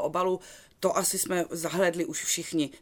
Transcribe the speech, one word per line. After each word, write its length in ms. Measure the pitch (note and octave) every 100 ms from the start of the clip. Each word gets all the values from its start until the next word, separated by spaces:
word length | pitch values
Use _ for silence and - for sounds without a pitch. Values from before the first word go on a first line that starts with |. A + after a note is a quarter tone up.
obalů, 400 | D3+ E3+ F#3 F#3 - - - _
to 160 | F#3 G3
asi 220 | F#3 F#3+
jsme 260 | - F3+ E3
zahlédli 540 | E3+ D#3+ F3 F#3 E3+
už 200 | E3 D3+
všichni. 460 | - - E3 E3 C#3 -